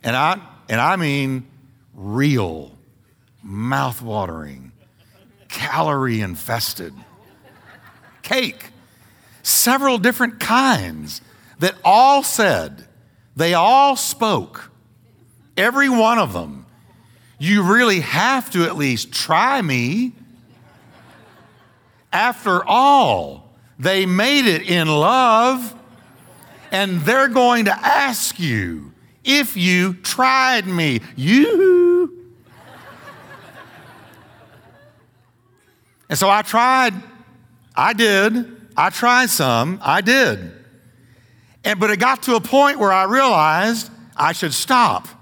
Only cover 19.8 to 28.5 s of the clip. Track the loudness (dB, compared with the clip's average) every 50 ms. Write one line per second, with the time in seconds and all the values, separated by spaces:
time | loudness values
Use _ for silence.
19.8 | -2 -2 -2 -2 -4 -4 -6 -12 -20 -20 -20 -20 -20 _ -20 _ -20 -20 _ _
20.8 | _ -20 -20 -20 -20 -20 -20 -20 -20 -20 -20 -20 -20 _ _ _ _ _ _ _
21.8 | _ _ _ _ _ _ -2 0 0 0 -2 -4 -2 -2 -2 -2 0 0 2 2
22.8 | 4 4 4 4 4 2 0 -2 -4 -8 -12 -18 -20 -20 _ _ _ _ _ _
23.8 | -2 -2 0 0 0 0 0 0 2 2 2 2 2 2 0 0 -2 -2 0 0
24.8 | 0 0 0 2 2 2 2 2 4 4 4 4 4 2 0 -2 -6 -12 -14 -18
25.8 | -20 -20 -20 -20 -20 -20 _ -20 -20 -20 -20 -20 -20 -20 -20 -20 -14 -6 -4 -4
26.8 | -2 -2 -2 -2 0 0 2 2 2 2 2 2 2 4 2 2 2 0 -2 -2
27.8 | 0 0 0 0 0 -2 -4 -4 -6 -6 -6 -4 -4 -2